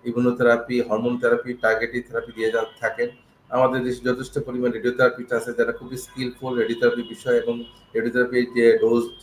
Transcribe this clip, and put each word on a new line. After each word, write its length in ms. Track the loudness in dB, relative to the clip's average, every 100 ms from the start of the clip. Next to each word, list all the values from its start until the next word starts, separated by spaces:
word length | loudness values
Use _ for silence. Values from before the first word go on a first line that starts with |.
ইমিউনোথেরাপি, 760 | -4 0 0 2 4 2 2 -2
হরমোন 380 | 0 0 0 0
থেরাপি, 360 | 0 0 -2
টার্গেটেড 520 | -2 0 0 -2 -6 -6
থেরাপি 260 | -8 -8
দিয়ে 180 | -4 -2
যা-, 300 | 0 -4 -6
থাকেন। 280 | -6 -4 -6 -6 _ _ _
আমাদের 360 | 2 2 2
দেশে 160 | -4 -2
যথেষ্ট 380 | -2 -2 -4 -6
পরিমাণ 320 | -6 -2 -2
রেডিওথেরাপিস্ট 640 | 0 -2 2 2 2 -4
আছে 200 | -4 -2
যারা 200 | -2 -2
খুবই 240 | -2 -10 -12
স্কিলফুল 640 | -12 -8 -8 -6 -6 -2
রেডিওথেরাপি 440 | -2 2 0 0
বিষয় 340 | -8 -8 0 0
এবং 260 | 0 -6 -8 -20 _
রেডিওথেরাপি 520 | -4 -2 0 2 2 0
যে 240 | 6 6 6
ডোজ 260 | 4 2 0 -10